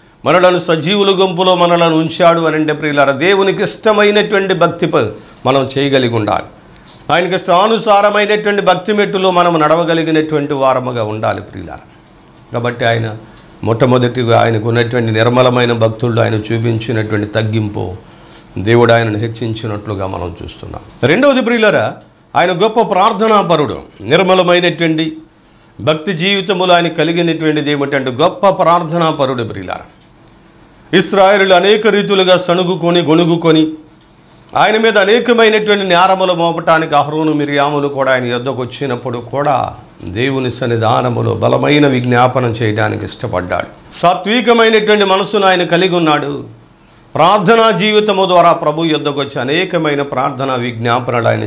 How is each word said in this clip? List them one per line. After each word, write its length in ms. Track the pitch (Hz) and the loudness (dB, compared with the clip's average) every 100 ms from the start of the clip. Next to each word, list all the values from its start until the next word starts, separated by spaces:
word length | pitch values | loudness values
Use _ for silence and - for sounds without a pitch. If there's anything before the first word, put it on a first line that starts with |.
| _ _ | _ _
మనలను 340 | 127 175 180 175 | 0 4 4 2
సజీవుల 520 | 175 160 160 208 196 | 0 -2 0 0 2
గుంపులో 440 | 185 190 170 185 | 2 0 0 0
మనలను 440 | 180 175 175 170 160 | 2 2 2 2 2
ఉంచాడు 420 | 160 - 170 170 | 0 2 2 2
అనంటే 320 | 160 156 151 | 0 0 -2
ప్రియులారా, 400 | 151 156 143 139 | -2 -2 2 2
దేవునికి 500 | 135 175 196 196 170 | 2 0 2 0 0
ఇష్టమైనటువంటి 920 | 190 - 220 208 208 208 202 202 196 | -4 -2 0 2 2 2 0 0 0
భక్తి 320 | 170 170 - 170 | 0 0 0 -2
ప-, 240 | - 107 - - - 127 | 0 -2 -6 -18 -6 0
మనం 220 | 135 127 135 | 0 0 -2
చేయగలిగి 380 | 143 135 123 113 | 0 2 2 0
ఉండాలి. 260 | 104 85 - - - - - - - | -2 -2 -4 -18 -20 -20 -20 -14 -2
ఆయనకి 240 | 160 180 180 | -2 0 -2
ఇష్టానుసారమైనటువంటి 1200 | - 175 214 226 214 202 208 208 202 214 208 202 180 | 2 2 2 0 2 4 4 2 0 0 0 0 2
భక్తి 240 | 175 214 208 | 0 0 -2
మెట్టులో 300 | 202 190 185 175 | 0 0 2 2
మనం 140 | 175 165 | 2 2
నడవగలిగినటువంటి 920 | 151 165 165 165 160 160 156 151 143 139 | 2 2 2 0 0 0 0 -2 -2 0
వారముగా 400 | 135 127 123 120 107 | 0 0 -2 -4 -4
ఉండాలి 280 | 107 107 98 95 | -4 -4 -4 -8
ప్రియులారా. 360 | 98 82 69 - - _ - - - - | -14 -14 -16 -20 -20 _ -20 -20 -20 -10
కాబట్టి 320 | 120 120 117 117 | -6 -6 -2 0
ఆయన 160 | 117 110 107 - - - - 104 | 0 -4 -10 -16 -20 -20 -6 -4
మొట్టమొదటిగా 680 | 110 127 127 123 123 117 110 | 0 2 2 2 -2 0 2
ఆయనకు 240 | 113 110 117 | 2 0 -2
ఉన్నటువంటి 400 | 117 117 123 113 110 | -2 0 -2 0 0
నిర్మలమైన 540 | 117 127 127 123 120 117 | 2 4 2 2 0 2
భక్తుల్లో 380 | 113 113 120 113 | 0 0 -2 0
ఆయన 120 | 110 110 - | 0 -2 -2
చూపించినటువంటి 800 | 113 117 113 120 110 107 107 104 110 | -2 -2 -4 -4 -4 -2 -4 -2 -4
తగ్గింపు 480 | 107 110 104 104 95 98 - - - - - - 98 | -2 -2 -4 -6 -10 -12 -18 -20 -20 -20 -14 -6 2
దేవుడు 240 | 120 117 | 4 6
ఆయనను 240 | 117 113 104 | 4 2 -4
హెచ్చించినట్లుగా 840 | 113 - 117 107 110 101 110 98 95 | -6 -6 -8 -8 -8 -8 -8 -8 -6
మనం 140 | 92 87 87 | -8 -10 -10
చూస్తున్నాం. 440 | - - - 82 - - 127 | -14 -14 -16 -16 -18 -4 0
రెండవది 320 | 190 285 262 226 | 4 4 2 0
ప్రియులారా, 380 | 240 214 147 113 - - _ _ 143 | 0 2 2 -2 -6 -18 _ _ 0
ఆయన 140 | 180 170 | 0 0
గొప్ప 160 | 226 233 190 | 0 0 0
ప్రార్థనాపరుడు. 840 | 185 214 196 220 208 165 156 127 76 - - 98 | 2 0 0 2 2 2 0 0 -6 -14 -14 -2
నిర్మలమైనటువంటి 920 | 170 185 185 175 175 180 147 165 156 160 - - _ _ _ _ - | 0 0 0 2 2 0 -2 -2 -2 -4 -8 -18 _ _ _ _ -4
భక్తి 340 | 117 156 196 160 | -2 -2 -4 -4
జీవితములో 500 | 190 202 190 185 185 175 | -2 -2 -2 -2 2 2
ఆయన 120 | 170 165 | 2 -2
కలిగినటువంటిది 680 | 156 170 170 156 156 151 143 | -2 0 -2 0 -2 -2 -2
ఏమిటంటే 360 | 143 139 143 131 120 | -2 -2 -2 -4 0
గొప్ప 200 | 175 180 196 170 | -2 2 0 2
ప్రార్థనాపరుడు 840 | 165 175 160 175 160 143 135 123 107 | 2 2 0 -2 -2 0 -2 -2 -6
ప్రియులారా. 360 | 98 90 92 - _ _ _ _ _ _ _ _ _ - 180 | -8 -10 -12 -14 _ _ _ _ _ _ _ _ _ -2 0
ఇశ్రాయేలీయులు 540 | - 196 190 202 190 180 | 2 4 4 4 4 4
అనేక 240 | 196 220 220 208 | 4 2 2 0
రీతులుగా 400 | 190 190 185 180 180 | 0 0 2 2 2
సణుగుకొని, 540 | 170 175 170 170 175 147 | 0 0 -2 0 0 2
గొణుగుకొని, 540 | 165 165 170 165 160 156 - - - _ _ _ - - 135 | 2 2 2 2 2 0 -4 -18 -20 _ _ _ -20 -8 0
ఆయన 140 | 185 220 | 2 2
మీద 120 | 226 208 | 2 2
అనేకమైనటువంటి 800 | 190 233 247 226 220 214 214 202 190 | 2 2 2 2 4 2 0 0 2
నేరములు 420 | 175 190 190 185 170 | 2 2 2 0 0
మోపటానికి 540 | 170 165 160 160 156 147 | -2 0 2 2 2 0
అహరోను, 320 | 143 156 156 151 | 0 -2 -2 -2
మిరియాములు 480 | 147 143 143 147 143 | -2 0 0 0 -2
కూడా 160 | 139 131 | -2 0
ఆయన 120 | 131 120 | 0 -2
యొద్దకు 280 | 120 131 123 | -4 -4 -6
వచ్చినప్పుడు 540 | 120 - 139 120 127 120 117 | -8 -8 -6 -6 -6 -10 -8
కూడా 220 | 139 147 123 107 - - - 98 95 | -4 0 0 -2 -10 -20 -16 -10 -4
దేవుని 340 | 135 135 123 127 | -2 -2 -4 -4
సన్నిధానములో 760 | 123 117 110 131 127 117 110 101 | -4 0 0 0 0 -2 -2 -2
బలమైన 400 | 117 127 135 147 147 | 0 0 2 2 2
విజ్ఞాపనం 560 | 127 123 123 127 127 120 117 | 2 0 2 2 0 -2 -2
చేయడానికి 460 | 110 107 107 104 101 | -2 -2 -2 -4 -8
ఇష్టపడ్డాడు. 600 | - 113 90 90 90 - - - - | -10 -6 -6 -4 -6 -6 -16 -10 -2
సాత్వికమైనటువంటి 1040 | 170 175 190 240 226 233 220 220 208 214 190 | 0 0 -2 0 2 4 4 2 2 2 2
మనసును 340 | 190 196 208 190 | 0 0 0 2
ఆయన 120 | 180 170 | 2 0
కలిగి 240 | 175 185 175 | 0 2 2
ఉన్నాడు. 320 | 156 147 143 135 117 - - _ _ _ - | 2 0 -2 -8 -12 -20 -20 _ _ _ -8
ప్రార్థనా 520 | 135 170 208 180 226 226 175 | 0 2 2 4 4 2 2
జీవితము 420 | 214 214 214 190 185 | 0 0 0 0 2
ద్వారా 200 | 180 170 160 | 4 4 2
ప్రభు 220 | 151 156 165 | -2 -2 -2
యొద్దకు 260 | 147 147 139 | -2 -2 -4
వచ్చి 140 | 139 143 | -6 -6
అనేకమైన 580 | 123 160 175 170 156 143 143 | -4 -2 -2 -2 -2 -2 -4
ప్రార్థనా 420 | 127 143 127 135 127 120 | -4 -4 -4 -4 -4 -6
విజ్ఞాపనలు 640 | 113 120 123 123 120 113 | -4 -2 -2 -2 -2 0
ఆయన 120 | 110 | -2